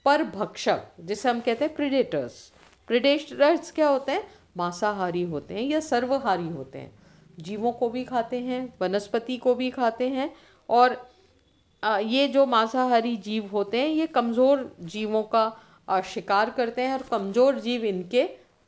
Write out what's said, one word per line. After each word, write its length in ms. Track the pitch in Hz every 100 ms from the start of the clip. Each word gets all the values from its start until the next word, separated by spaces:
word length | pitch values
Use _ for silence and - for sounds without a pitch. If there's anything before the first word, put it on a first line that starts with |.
परभक्षक, 800 | 277 302 277 185 208 - 226 185 - -
जिसे 280 | 170 214 254
हम 120 | 240
कहते 240 | 233 226
हैं 100 | 302
प्रीडेटर्स। 760 | 302 285 269 - 151 120 - - _ - _ -
प्रीडेटर्स 840 | 240 277 294 302 - 285 330 -
क्या 180 | - 302
होते 240 | 269 277
हैं? 180 | 339 427 - _ 180
मांसाहारी 680 | 175 180 214 202 180 175
होते 320 | 175 147 -
हैं 80 | 185
या 180 | 269 311
सर्वहारी 680 | 302 240 247 269 233 180 165
होते 300 | 160 131 139
हैं, 200 | 131 - - _ _ -
जीवों 340 | 165 208 233
को 180 | 233 240
भी 140 | 240
खाते 360 | 247 247 226 247
हैं, 340 | 247 254 254 -
वनस्पति 560 | 185 202 202 233 233 247
को 180 | 254
भी 160 | 247 254
खाते 380 | 254 233 226 254
हैं। 260 | 262 294 - _ _ -
और, 420 | 240 247 233 - _ _ _ _ _ _ _
आ, 140 | 208 208
ये 300 | 220 254 277
जो 180 | 269 269
मांसाहारी 680 | 233 226 254 254 233 240 226
जीव 300 | 196 220 202
होते 340 | 202 202 233
हैं, 80 | 302
ये 180 | 311 320
कमज़ोर 720 | 285 233 226 254 277 254 -
जीवों 420 | 170 214 214 220
का, 360 | 214 226 220 220 - _ -
आ, 120 | 190
शिकार 500 | 185 214 170 202 226
करते 320 | 226 233 233
हैं 120 | 254
और 80 | 269
कमज़ोर 580 | 269 226 196 202 262 247
जीव 240 | 220 247
इनके 400 | 220 185 180 240 349 - _ _